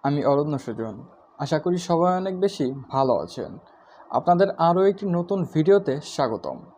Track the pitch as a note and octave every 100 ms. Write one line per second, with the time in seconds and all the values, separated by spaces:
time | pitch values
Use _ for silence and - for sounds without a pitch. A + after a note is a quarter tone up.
0 | C#3+ D3 B2 C#3 D3 C#3 B2 A2 A2+ G#2
1 | - - _ - C#3 D#3 F3 F3+ F3 E3
2 | F3+ F#3 F#3+ F#3 G3 - B2+ C#3 B2+ C3+
3 | C3+ G2+ E2 - F2+ - - - - -
4 | - B2+ - F3 G3 - E3 F3 G3 G3
5 | G3+ F3 F3 G3 D#3 D#3 D#3 G3+ F#3+ C3+
6 | - - C3 G#2 C#2 C2 -